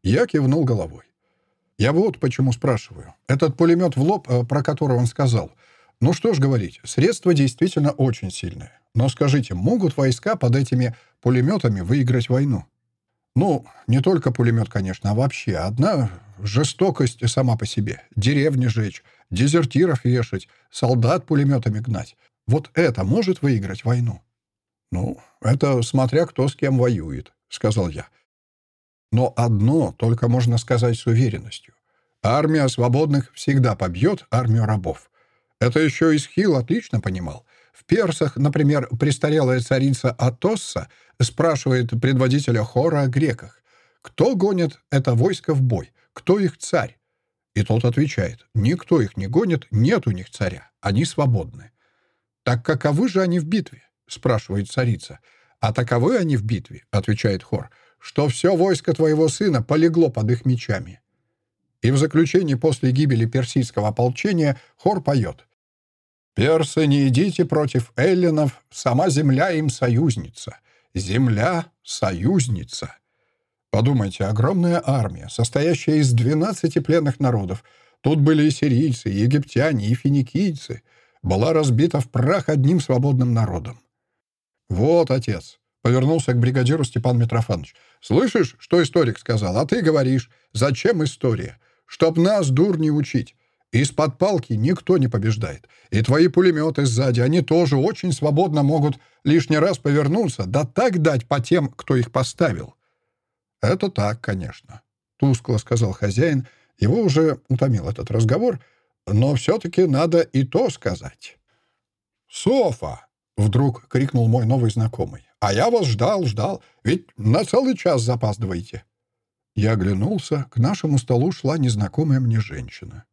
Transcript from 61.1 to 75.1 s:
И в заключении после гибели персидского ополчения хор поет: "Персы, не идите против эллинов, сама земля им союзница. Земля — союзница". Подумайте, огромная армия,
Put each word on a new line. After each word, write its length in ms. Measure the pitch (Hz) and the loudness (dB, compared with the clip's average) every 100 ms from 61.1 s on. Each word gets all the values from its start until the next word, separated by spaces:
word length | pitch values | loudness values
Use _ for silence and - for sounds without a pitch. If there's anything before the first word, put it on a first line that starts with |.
| _ _ _ _ _ _ _ | _ _ _ _ _ _ _
И 100 | 113 | 0
в 60 | 135 | 2
заключении 580 | 151 156 165 180 170 127 | 2 2 2 2 2 0
после 360 | 160 135 131 | 0 0 0
гибели 340 | 127 147 117 113 | 2 2 2 0
персидского 640 | 131 127 - 120 - 107 | -2 -2 -2 -2 -2 -2
ополчения 680 | 107 123 117 208 175 147 131 _ _ | 0 -2 -2 -2 0 0 -2 _ _
хор 240 | 185 196 | -2 0
поет: 440 | 143 139 92 - _ _ _ _ _ _ _ _ _ | 0 -2 -2 -8 _ _ _ _ _ _ _ _ _
"Персы, 540 | - 127 160 151 - 151 | -2 2 2 0 0 2
не 200 | 143 135 | 2 2
идите 380 | 123 196 - 170 | 2 0 0 0
против 460 | 160 147 131 117 - | 0 0 -4 -4 -2
эллинов, 640 | 156 185 175 156 143 - _ | 0 2 2 2 -2 -4 _
сама 400 | - 131 123 381 | -6 -2 0 2
земля 420 | 135 147 131 185 | 2 2 2 0
им 180 | 160 151 | 0 -2
союзница. 880 | - 123 117 160 107 76 - - - _ _ _ | -2 0 2 2 -2 -8 -16 -18 -20 _ _ _
Земля — 720 | 92 92 110 127 104 135 170 165 _ | -8 -2 0 0 0 0 -2 -6 _
союзница". 1120 | - - 95 87 110 190 123 95 - - - - _ _ _ _ _ _ _ | -14 -4 -4 -2 0 0 0 -6 -8 -12 -14 -16 _ _ _ _ _ _ _
Подумайте, 540 | 107 120 131 101 - 98 | 0 2 2 -2 -4 -4
огромная 560 | 107 131 190 175 175 | 0 0 2 0 0
армия, 440 | - 135 110 | 0 -2 -2